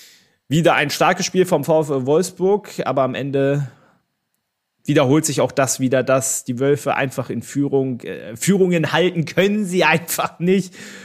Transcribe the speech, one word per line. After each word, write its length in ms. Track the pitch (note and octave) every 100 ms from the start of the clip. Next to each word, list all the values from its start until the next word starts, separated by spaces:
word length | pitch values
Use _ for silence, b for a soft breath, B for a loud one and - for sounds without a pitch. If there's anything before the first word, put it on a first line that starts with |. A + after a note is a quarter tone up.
| B B B B _
wieder 260 | D3+ E3
ein 160 | C3+ C#3+
starkes 360 | - D#3+ F#3 F#3
Spiel 200 | F#3 F3+
vom 160 | D#3+
VfL 440 | C#3+ D#3+ D3+ C#3 B2+
Wolfsburg, 640 | D#3 F#3 - F#3 G#3 - - D3
aber 160 | C3+
am 120 | C3
Ende 540 | G#2 C#3 C#3 C#3 C#3+ C3+ B B B _ _ _ _ _ _ _ _
wiederholt 420 | - D3+ C3 D3+ D3+
sich 160 | D3
auch 100 | A2+
das 260 | - C3 -
wieder, 240 | C3 C3
dass 400 | B2+ C3 C3 -
die 140 | - A#2+
Wölfe 360 | C#3 C#3+ -
einfach 340 | - C3+ C3 B2
in 140 | B2
Führung, 580 | - C#3+ C#3+ C3+ C3 A#2+
äh, 340 | - E2 C#2
Führungen 560 | A#2 - F#3+ F#3 F3 C#3+
halten 360 | D#3 F3+ F3 C#3+
können 400 | - G3 G#3 G3
sie 180 | F3+
einfach 540 | D#3 D#3+ E3 - D#3+ -
nicht. 340 | F3 F#3+ F3+ B B B